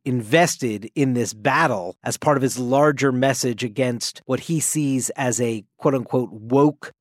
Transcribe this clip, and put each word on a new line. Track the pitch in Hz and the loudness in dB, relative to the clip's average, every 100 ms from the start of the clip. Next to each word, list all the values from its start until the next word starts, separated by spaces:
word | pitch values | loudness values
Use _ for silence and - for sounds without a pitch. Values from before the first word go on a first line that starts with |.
invested | 135 127 107 160 175 - 123 104 107 - | -2 -4 2 4 4 0 -4 -6 -6 0
in | 135 | 0
this | 123 107 | 0 -2
battle | 110 127 143 160 104 90 - | -2 0 2 0 0 -6 -8
as | 117 - | -8 -2
part | 151 135 | 2 2
of | |
his | 131 123 | 2 -2
larger | 123 139 151 139 139 | 0 4 4 4 0
message | 127 135 131 131 110 | 2 0 0 -2 -4
against | 123 104 127 120 - - | -6 -2 -2 -2 -8 -10
what | - 127 | -6 -6
he | - 160 | -2 -2
sees | - 156 143 131 113 | -2 0 0 0 -2
as | - 127 117 | -2 -2 0
a | 120 110 - _ | -2 -4 -10 _
quote-unquote | 147 135 117 127 113 | 0 0 0 -2 -2
woke | 107 113 135 151 - - _ | -8 2 4 4 2 -16 _